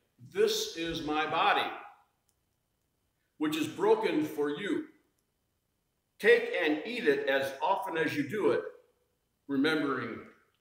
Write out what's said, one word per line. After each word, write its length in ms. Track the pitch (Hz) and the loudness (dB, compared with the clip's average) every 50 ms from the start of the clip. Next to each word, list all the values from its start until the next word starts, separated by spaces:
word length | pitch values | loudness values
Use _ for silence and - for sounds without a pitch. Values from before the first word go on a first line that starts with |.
| _ _ _ _ | _ _ _ _
"This 580 | 120 123 - 190 220 214 - - - - - | -20 -6 0 2 2 2 2 0 -4 -4 -6
is 260 | 165 165 165 160 - | -6 -6 -4 -4 -6
my 220 | 143 151 151 156 160 147 | -4 -2 -2 -2 0 0
body, 400 | 156 170 196 202 175 139 - - - - - - - - _ _ _ _ _ _ _ _ _ _ _ _ _ _ _ _ _ _ _ _ _ _ _ _ _ _ _ - | 0 2 4 4 4 2 0 -4 -6 -10 -14 -18 -20 -20 _ _ _ _ _ _ _ _ _ _ _ _ _ _ _ _ _ _ _ _ _ _ _ _ _ _ _ -4
which 180 | 151 156 156 | -4 -4 -2
is 120 | 160 147 - | -2 -4 -4
broken 560 | - 160 190 214 226 220 220 180 160 151 151 | -2 0 2 4 4 4 2 2 0 0 0
for 260 | 151 - 147 147 147 | 0 -2 -2 -2 -2
you. 380 | 147 - 202 - - - - - - _ _ _ _ _ _ _ _ _ _ _ _ _ _ _ _ _ _ _ _ _ _ _ _ - | -2 -4 -4 -2 -2 -4 -4 -8 -14 _ _ _ _ _ _ _ _ _ _ _ _ _ _ _ _ _ _ _ _ _ _ _ _ 2
Take 340 | - 214 233 226 240 240 - 180 | 6 6 6 6 4 0 -2 0
and 220 | 170 156 151 151 - | 0 0 0 0 -2
eat 220 | 220 240 240 175 | -6 -6 0 2
it 220 | 147 135 139 135 135 | 2 2 4 2 0
as 280 | 135 131 - - - - | 0 0 0 -2 -4 -2
often 340 | 151 180 196 185 - 185 165 | 0 0 0 0 -2 -4 -2
as 200 | 160 160 139 - | -2 -2 -2 -2
you 120 | 147 135 123 | -2 -4 -4
do 220 | 190 214 175 135 | -2 0 2 2
it, 140 | 113 101 - - - - _ _ _ _ _ _ _ _ _ _ _ _ _ | 2 2 -2 -6 -12 -16 _ _ _ _ _ _ _ _ _ _ _ _ _
remembering 800 | - 139 135 139 156 160 156 143 139 131 123 117 113 107 - - - - _ _ _ _ _ | -4 -2 0 2 2 2 2 0 -2 -2 -4 -4 -6 -10 -12 -12 -16 -20 _ _ _ _ _